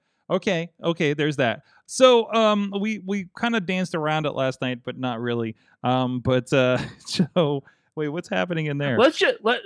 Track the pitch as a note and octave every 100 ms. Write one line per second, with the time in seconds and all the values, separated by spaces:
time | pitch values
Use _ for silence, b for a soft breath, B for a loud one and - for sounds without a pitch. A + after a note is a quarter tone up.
0 | _ _ - F3+ G#3+ F3 E3+ _ E3 E3
1 | D#3 D3 D3+ C#3 B2 G#2+ - b b -
2 | B3+ A#3+ A3 A#3 A3 G#3 G3+ G3+ G#3 G#3+
3 | F#3 G3+ F3+ - A#3 A#3 E3+ F#3 F#3 E3+
4 | D3+ D#3 D3 C3+ C3+ B2+ C3 B2 B2 B2
5 | B2+ A#2 A#2+ A#2+ A2+ A2 b b B2+ B2+
6 | B2+ B2+ A#2+ B2+ B2 C#3 B2+ B2+ C3+ -
7 | - - E3+ - D3+ C#3+ - b b -
8 | D3+ D#3 F3 F#3 F3+ E3 D#3 C#3+ C#3+ A#2+
9 | C4 D#4 E4+ - G#3+ B3